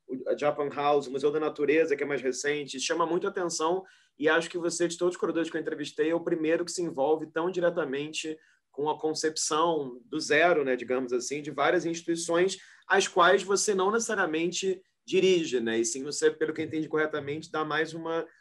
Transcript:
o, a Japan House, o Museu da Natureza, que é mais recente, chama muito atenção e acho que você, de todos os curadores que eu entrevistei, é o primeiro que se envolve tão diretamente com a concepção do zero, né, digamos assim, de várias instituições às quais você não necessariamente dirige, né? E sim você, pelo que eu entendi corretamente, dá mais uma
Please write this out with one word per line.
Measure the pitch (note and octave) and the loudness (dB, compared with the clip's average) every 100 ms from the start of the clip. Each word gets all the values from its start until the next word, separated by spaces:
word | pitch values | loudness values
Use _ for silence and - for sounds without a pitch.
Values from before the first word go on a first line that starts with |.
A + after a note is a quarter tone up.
| - | -12
o, | C3 - | -8 -4
a | - | 0
Japan | C#3+ D3+ C#3+ | 0 0 -4
House, | C#3+ C#3+ D3 C3 | -2 2 2 0
o | |
Museu | C3+ D3 | -2 0
da | D#3 | 0
Natureza, | D3+ - C#3+ D#3 D#3+ - | -2 0 2 4 4 0
que | |
é | C#3+ | -2
mais | C#3 | -2
recente, | B2+ B2+ C#3+ D3 C3+ C3+ | -2 -2 -2 -4 -6 -6
chama | - E3 E3 | -2 0 0
muito | F3 G3 | 0 -2
atenção | G3 F3 - D#3+ F#3 - - _ - | -2 -4 0 0 0 -4 -16 _ -2
e | D3+ | 2
acho | E3 E3+ | 2 0
que | F3 | -2
você, | E3 E3+ E3+ | -4 0 -2
de | E3+ | 0
todos | F3+ F3 | -2 0
os | |
curadores | F#3 E3 E3 | -2 0 -2
que | D#3+ | -4
eu | |
entrevistei, | D#3 D#3 D3 - D#3 | -4 -6 -6 -2 0
é | E3 | 0
o | |
primeiro | E3+ E3 D#3 E3 F3 | 0 -2 2 0 0
que | |
se | - | -4
envolve | E3+ C3+ C#3 D#3 D#3 | -4 0 2 2 0
tão | E3 E3+ | -4 -2
diretamente | F3+ E3+ E3+ D3 C3+ D3+ D#3 D#3+ D#3 _ _ _ | 0 0 0 -2 -4 -6 -6 -8 -10 _ _ _
com | - D3+ | -4 -4
a | D3 | -2
concepção | D#3 D3+ D#3 D#3 - D#3 E3+ D#3+ C3+ B2 - | -2 -2 -2 -2 0 2 2 2 -4 -8 -8
do | D3+ | -6
zero, | B2 D3 F3 D#3+ C3+ | 2 4 6 4 2
né, | B2+ | 0
digamos | A#2 B2+ B2 | 0 -2 0
assim, | B2 - D3 | -2 -2 -6
de | D3 | -6
várias | C#3+ D3 F3 E3 | 0 2 2 0
instituições | E3+ - E3+ E3+ E3+ F#3+ F#3+ - - - | -4 -4 -4 0 2 2 -2 -10 -18 0
às | G3 G3 | 2 4
quais | F#3+ F3 G3 | 6 6 6
você | F#3 G3 G#3 | 4 0 0
não | F#3+ F#3+ | 2 2
necessariamente | A3+ A3 G#3 F3 D#3 F3 F#3 F#3+ F#3 - _ - | 0 0 -2 0 0 -2 -2 -2 -4 -8 _ -2
dirige, | F#3 F#3 F3+ D3+ A#2+ | 2 4 4 2 0
né? | A2+ A2+ | 0 0
E | A#2 | 0
sim | C3+ | -2
você, | C#3 C#3 D#3 | -6 0 2
pelo | D#3 D#3 | 2 -2
que | D#3 | -2
eu | D#3 | -4
entendi | D#3+ D3+ | -4 -2
corretamente, | D#3 D#3 D#3 C#3 D#3 E3 | 0 0 -2 -6 -8 -6
dá | D#3 | -4
mais | D3+ D3+ D#3+ | -2 0 -2
uma | E3 E3 E3 D#3+ _ | -4 -4 -4 -4 _